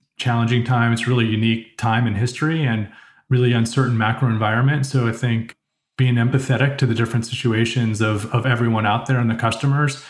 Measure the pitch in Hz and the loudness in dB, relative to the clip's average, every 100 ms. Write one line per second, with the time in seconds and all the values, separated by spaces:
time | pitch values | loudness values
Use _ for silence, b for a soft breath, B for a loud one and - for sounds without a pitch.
0 | _ - 127 117 117 123 120 123 117 117 | _ -6 -2 0 2 0 0 0 2 0
1 | 120 123 110 107 113 113 - - 117 110 | 0 0 2 2 0 0 -6 -6 -2 0
2 | 120 98 123 - 156 160 131 110 101 B | 0 0 -2 -2 -2 0 0 -2 -4 B
3 | B B - 127 123 120 113 - 123 113 | B B -2 2 2 2 0 0 0 0
4 | 110 117 123 107 107 110 131 151 135 135 | 0 0 0 0 0 2 2 0 0 0
5 | 117 113 123 113 113 - _ _ _ - | 0 -2 -2 -2 -4 -14 _ _ _ -2
6 | 127 120 120 131 - 120 143 139 123 110 | 2 2 2 0 0 2 0 2 0 0
7 | 117 117 113 - 120 110 113 123 113 104 | 0 -2 -4 -4 0 0 0 0 -2 0
8 | 110 104 110 117 127 117 117 110 107 113 | 0 0 -2 -2 0 0 2 2 2 0
9 | - 127 117 113 113 - 143 139 147 135 | 0 0 0 0 -2 0 0 2 0 -2
10 | B | B